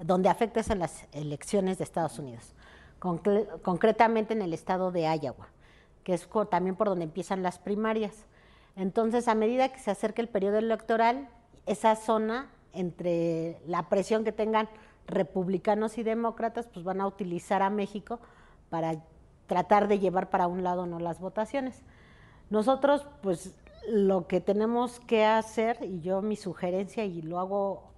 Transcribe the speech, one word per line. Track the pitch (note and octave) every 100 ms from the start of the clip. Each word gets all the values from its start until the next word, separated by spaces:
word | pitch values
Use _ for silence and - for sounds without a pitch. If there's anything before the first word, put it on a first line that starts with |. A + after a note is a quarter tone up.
donde | E3 F#3 F#3
afecta | F3+ A3+ A3+
es | G#3+
en | G3+
las | D#3+ - -
elecciones | D3 D3+ C#3+ - G3+ F#3+ F#3
de |
Estados | D3+ F3+ D#3 -
Unidos, | C3+ A#2 - - - - - -
concre-, | F#3 E3 G#3 G3+ G#3 -
concretamente | - E3+ A3 G#3+ A3+ A3+ G#3+
en | A3
el | F3+
estado | D#3+ - F#3 F#3
de | F3+
Iowa, | D#3 D#3+ C#3 - - - - - _ -
que | -
es | F3 -
co-, | A3 G#3
también | F3 F#3
por | F#3 G#3
donde | F#3
empiezan | D#3 F3+ E3+ F#3+
las | F3+ -
primarias. | G3 G#3 A3 A3 G#3 - - _ - - _
Entonces, | G3 F#3+ A#3 A3+ A#3+ A#3
a | A3
medida | G#3+ B3+ C4
que | -
se | -
acerque | F#3+ A3 A3
el | A#3
periodo | G3+ G3 G#3+
electoral, | A3+ G#3+ - A3+ A#3 C4 C#4 - _ - -
esa | G3+ A3+
zona | A3 A3+ A3 A3 A#3+ C#4 - _
entre | F#3 F3+ D#3+ F3 E3+ E3+ E3 E3 E3+
la | D#3 F3 E3
presión | G3 F#3 A3
que | A3
tengan | G#3+ G#3+ A3 A3 - - - -
republicanos | F#3 F#3+ F#3 F3+ F#3 G#3+ G#3+ A3 A#3+
y |
demócratas, | A3+ A3+ A#3 A3+ A3+ A#3 A#3
pues | F3+
van | F3 F#3+
a | G3
utilizar | G3 F3+ E3+ - F#3+
a | G3
México | G#3 G3+ G#3 - A#3 - - - - -
para | E3 E3 D#3+ - - - - -
tratar | F3+ F3 G#3 G3+
de | G3
llevar | F#3 F#3 F#3
para | F#3+ F3
un | F3+
lado | F3+ F3+
o | F3
no | E3+
las | E3+ E3
votaciones. | F#3 G#3+ G#3+ C#4 C4 - - - - - - - -
Nosotros, | G#3+ G#3+ C4+ C#4+ C#4+ C#4+ -
pues, | G3 E3+ F#3+ - - - A#4
lo | G#3+ G3 F#3+ -
que | F3+
tenemos | F3 G3+ A3 A#3 B3 -
que | - A3 G#3+
hacer, | A3 A3 - A3+ A#3
y | G3+ F3+
yo | E3+ F#3+
mi | G#3+
sugerencia, | G#3 F#3 - F3+ F#3 G3 A#3
y | G#3 E3+
lo | D#3 F3
hago | F#3 G3+ G3 F#3 -